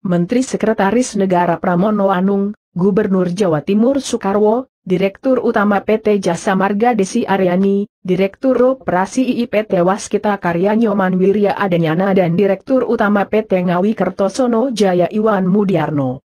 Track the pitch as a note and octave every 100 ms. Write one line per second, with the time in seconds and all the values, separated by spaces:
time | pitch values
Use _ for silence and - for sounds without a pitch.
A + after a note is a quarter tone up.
0 | G3 F3 F3 B3 C4 F#3+ A3 A3 G3 A3
1 | B3+ G3 F#3+ F3 F3 E3 F#3+ F3 G#3 G#3
2 | G3 F#3+ F#3+ G3+ G3+ G#3+ _ F3 F#3+ G#3
3 | G#3 F#3+ F3+ F3 G3 D3+ D3 G#3 A#3 C#4
4 | - A3+ G3 G3+ G#3+ A#3 C4 _ - F3+
5 | G3 - C4+ B3+ A#3 A#3 G#3 G3+ G3 G#3+
6 | G#3+ G#3 F#3+ F3 - F#3+ G3 G3+ A#3+ A#3
7 | F#3+ A#3 A#3+ G3 F#3+ F3+ G3 G3 G3+ _
8 | F#3 F3+ G3 - C4 B3 B3+ C4 - F3
9 | F#3+ - B3 A#3 A#3+ G#3 G#3+ F#3 F3 G3+
10 | - G3+ G#3 G3+ F3 E3+ G3 A3 A3+ G3+
11 | F#3 F#3 F#3+ G3+ G3+ - G3+ E3+ E3 E3
12 | G3 F#3+ F3 E3+ G3 F#3+ - C4 B3 A#3
13 | G#3 G#3 G3 G#3+ G#3+ F#3 F3+ F3 G3+ G#3+
14 | F#3+ F#3+ G3 G3+ B3 A3+ C4+ G#3+ G3 F3+
15 | E3+ G#3+ A3 G3+ F#3 G3+ G3 E3+ D3+ D3
16 | C3+ C3 _